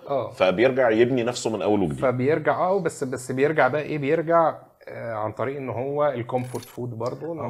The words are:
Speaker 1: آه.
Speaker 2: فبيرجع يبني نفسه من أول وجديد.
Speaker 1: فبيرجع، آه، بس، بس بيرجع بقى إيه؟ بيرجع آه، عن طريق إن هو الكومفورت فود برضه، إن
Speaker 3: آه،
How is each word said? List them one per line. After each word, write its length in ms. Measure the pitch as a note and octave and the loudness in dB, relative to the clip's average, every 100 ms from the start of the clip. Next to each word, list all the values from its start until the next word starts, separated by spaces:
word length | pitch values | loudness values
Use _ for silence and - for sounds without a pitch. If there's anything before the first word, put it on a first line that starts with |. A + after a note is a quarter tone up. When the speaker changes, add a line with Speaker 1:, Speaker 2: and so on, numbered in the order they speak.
| - | -4
Speaker 1:
آه. 240 | C#3 G#2 | -4 -4
Speaker 2:
فبيرجع 580 | - F#2 F3+ C3 B2+ A#2+ | 2 2 4 4 4 4
يبني 340 | A2 B2 C3 | 6 4 4
نفسه 260 | A#2 A#2+ A#2+ | 0 -2 -4
من 120 | G#2+ | 0
أول 200 | F2+ G#2+ | 2 2
وجديد. 160 | E2+ C#2+ | 2 0
Speaker 1:
فبيرجع، 580 | C3+ B2 C3 D#3+ D3+ D3 | 0 2 0 2 2 2
آه، 220 | F3+ G3 | 2 0
بس، 240 | D#3+ - | -2 -4
بس 280 | C3 B2+ - | -6 -6 -6
بيرجع 360 | C3 D3 D3+ C3 | 0 2 4 4
بقى 140 | D3+ | 2
إيه؟ 160 | C#3+ D3+ | -4 -4
بيرجع 600 | C#3 E3 D#3+ E3 D#3 - - _ - | 0 0 4 4 4 0 -14 _ -16
آه، 260 | A#2 A#2 | -12 -8
عن 180 | G#2+ G#2+ | -4 -6
طريق 260 | A2+ A#2 C#3+ | -4 -4 -4
إن 120 | C3 | -6
هو 380 | A2 C3+ C#3+ D3 | -6 -4 0 0
الكومفورت 580 | B2 A#2+ B2+ B2 B2 - | -2 -4 -4 -4 -10 -12
فود 240 | - A#2+ | -10 -10
برضه، 440 | A2 A#2+ C#3 D3+ | -6 -8 -6 -8
إن 60 | |
Speaker 3:
آه، 40 | E3 | -6